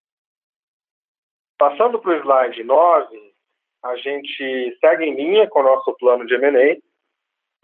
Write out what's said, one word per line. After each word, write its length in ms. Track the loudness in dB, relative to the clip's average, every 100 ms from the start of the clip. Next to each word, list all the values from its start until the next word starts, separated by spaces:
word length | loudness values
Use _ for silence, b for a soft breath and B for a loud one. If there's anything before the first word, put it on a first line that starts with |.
| _ _ _ _ _ _ _ _ _ _ _ _ _ _ _ -2
Passando 400 | -2 0 -2 -2
pro 140 | -4 -4
slide 460 | 0 0 0 -4
nove, 540 | -2 2 4 2 -2 -12 -20 _ _ _ _ _
a 120 | -10 -8
gente 840 | -8 -8 -10 -10 -8 -6 -8 0
segue 240 | 2 2 -2
em 100 | -4
linha 320 | 0 2 2
com 140 | 2
o 20 |
nosso 320 | 2 2 0 -2
plano 280 | 0 0 0
de 100 | -2
M 100 | 2
and 120 | 2
A. 320 | 2 0 _ _ _ _ _ _ _ _